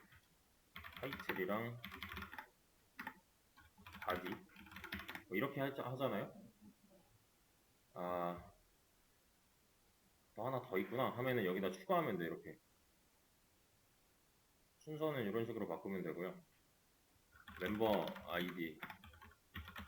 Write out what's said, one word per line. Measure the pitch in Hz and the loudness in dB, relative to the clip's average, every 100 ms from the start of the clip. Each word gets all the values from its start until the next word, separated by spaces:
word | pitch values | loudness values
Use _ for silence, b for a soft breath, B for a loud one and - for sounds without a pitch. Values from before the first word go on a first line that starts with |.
| - - - - _ _ _ - - - | -14 -20 -20 -20 _ _ _ -14 -14 -6
타이틀이랑 | 135 190 - - 92 107 117 120 - - - - - - - - _ _ _ - - - - _ _ - - - - - | -4 -4 -2 2 4 4 2 -4 -10 -10 -8 -8 -8 -10 -14 -16 _ _ _ -10 -10 -12 -20 _ _ -20 -20 -20 -16 -6
바디 | - 90 90 - - - - - - - - - - | 0 0 0 -6 -8 -18 -16 -12 -8 -8 -8 -10 -2
뭐, | 98 | 2
이렇게 | 139 143 | 2 2
하자-, | 135 139 123 | 0 0 -2
하잖아요. | 120 131 104 - - - - - - - - - - _ _ _ _ _ _ _ | 2 2 2 0 -6 -18 -20 -20 -20 -20 -20 -20 -20 _ _ _ _ _ _ _
아, | 87 90 90 87 87 92 - _ _ _ _ _ _ _ _ _ _ _ _ _ _ _ _ _ - | -6 -2 0 0 -2 -8 -20 _ _ _ _ _ _ _ _ _ _ _ _ _ _ _ _ _ -4
또 | 120 | 0
하나 | 131 | 0
더 | - 95 | 2 2
있구나 | 98 120 113 120 | 2 4 4 4
하면은 | 131 123 92 | 4 4 4
여기다 | 92 95 | 4 2
추가하면 | 95 - 175 151 92 | 0 2 4 4 2
돼. | 82 | 0
이렇게 | 82 - - _ _ _ _ _ _ _ _ _ _ _ _ _ _ _ _ _ _ _ _ _ _ | -2 -8 -14 _ _ _ _ _ _ _ _ _ _ _ _ _ _ _ _ _ _ _ _ _ _
순서는 | - 151 156 139 | -8 0 2 2
이런 | 104 110 113 | 2 2 2
식으로 | 110 95 | 0 0
바꾸면 | 80 - 95 | -2 -2 -2
되고요. | 87 80 90 85 - - _ _ _ _ _ _ _ - - - | -2 -2 -4 -6 -14 -20 _ _ _ _ _ _ _ -20 -16 -6
멤버 | 95 107 110 98 80 - - | -2 4 6 6 4 -2 -2
아이디 | 87 90 87 82 78 - - - - - - _ - - - | 0 0 -2 -4 -4 -10 -10 -16 -20 -20 -20 _ -12 -10 -10